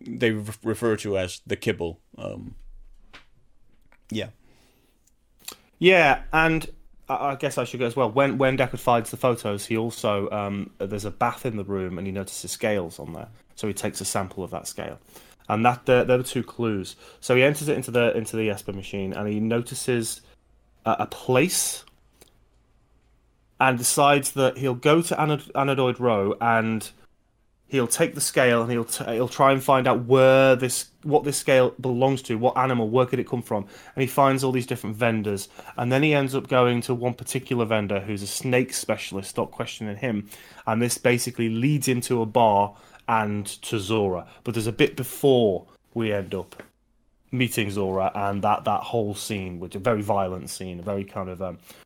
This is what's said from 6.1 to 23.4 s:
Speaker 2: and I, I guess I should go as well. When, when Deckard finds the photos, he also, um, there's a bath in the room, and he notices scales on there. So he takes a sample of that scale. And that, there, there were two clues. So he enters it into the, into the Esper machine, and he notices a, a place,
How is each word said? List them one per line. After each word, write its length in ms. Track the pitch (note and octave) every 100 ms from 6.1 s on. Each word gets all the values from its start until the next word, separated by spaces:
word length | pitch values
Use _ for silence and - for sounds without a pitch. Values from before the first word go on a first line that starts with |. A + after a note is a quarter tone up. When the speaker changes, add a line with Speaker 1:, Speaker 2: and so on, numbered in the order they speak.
| C3 -
Speaker 2:
and 380 | E3 E3 D#3+ - - - - -
I, 240 | C3+ C#3
I 20 | C#3
guess 220 | C#3+ C3+
I 60 |
should 160 | B2 A#2+
go 60 | B2
as 100 | B2
well. 140 | A#2+
When, 280 | A2+ C#3 B2
when 180 | C3+ C3+
Deckard 220 | B2+ B2
finds 320 | - A#2+ A2
the 60 | -
photos, 500 | C3 A#2 A2 G2+ -
he 100 | A2+
also, 540 | A#2 A2+ A2+ G#2 G2
um, 400 | G#2 G2+ G2+ F#2+ -
there's 260 | G2 G#2
a 60 | G2+
bath 340 | F2+ A#2+ -
in 120 | C3 G#2+
the 80 |
room, 340 | F#2+ G2 F#2 F2+
and 80 | G2
he 60 |
notices 380 | G2 G2 - F2+
scales 480 | - A2 G#2 E2+ -
on 140 | D2
there. 160 | D#2+ - - _ -
So 120 | G#2+
he 60 |
takes 260 | G2 A2 -
a 40 |
sample 380 | F#2+ G#2 F#2+ -
of 60 | F2
that 140 | E2+ -
scale. 320 | - D#2+ - _ - - _ -
And 160 | G#2+ A#2+
that, 180 | B2
there, 200 | - B2
there 120 | A#2+ B2+
were 60 |
two 200 | B2+ C3
clues. 540 | A#2 - A#2 G#2 F2+ - - -
So 140 | - B2+
he 60 |
enters 260 | C3 D3 D3+
it 80 | C#3
into 140 | B2+
the, 260 | A#2+ A#2 -
into 200 | A2 A2+
the 120 | A2
Esper 220 | G2 -
machine, 400 | G2 F#2+ G2+ F#2+
and 160 | - G#2
he 120 | G#2+
notices 840 | A2 A#2 A#2+ C3 - B2 A2+ - _ _ _ _ _ _ -
a, 100 | -
a 60 | G#2
place, 800 | - - B2+ E3+ - - - - _ _ _ _ _ _ _ _ _ _ _ _ _ _ _